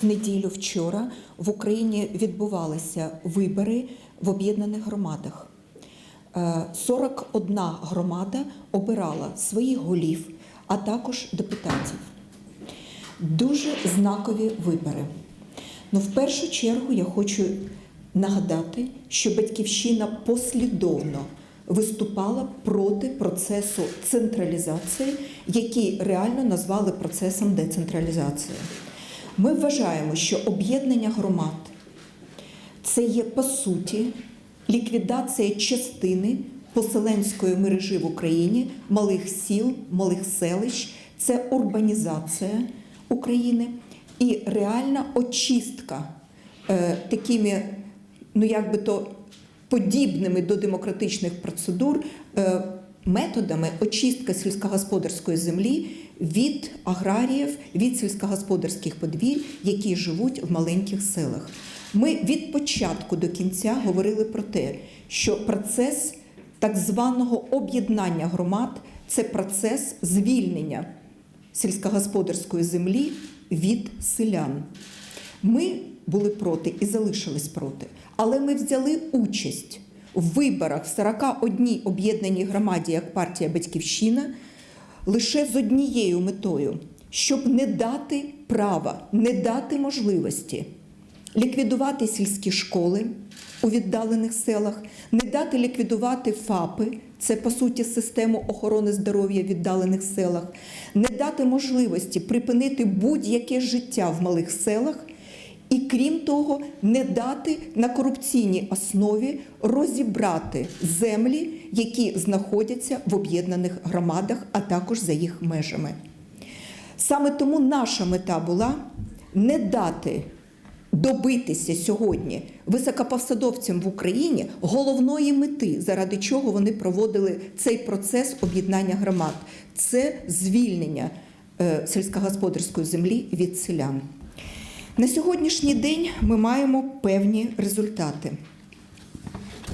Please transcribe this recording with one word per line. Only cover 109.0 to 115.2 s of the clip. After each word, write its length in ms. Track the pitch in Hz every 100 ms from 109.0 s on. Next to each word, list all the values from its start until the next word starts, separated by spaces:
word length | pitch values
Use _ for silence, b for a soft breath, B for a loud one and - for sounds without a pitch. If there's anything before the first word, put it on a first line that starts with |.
| 208 214 262 285 B B
розібрати 1040 | 226 262 294 240 233 190 202 160 - 143 151 -
землі, 680 | 165 170 226 214 247 302 330 B B
які 460 | 196 233 247 220 190
знаходяться 800 | 185 196 202 208 226 247 - 262 -
в 80 |
об'єднаних 580 | 196 185 170 175 180 180 -
громадах, 540 | 170 180 170 165 202 233 -
а 80 | 202
також 380 | 196 180 180 226
за 140 | 180
їх 300 | 160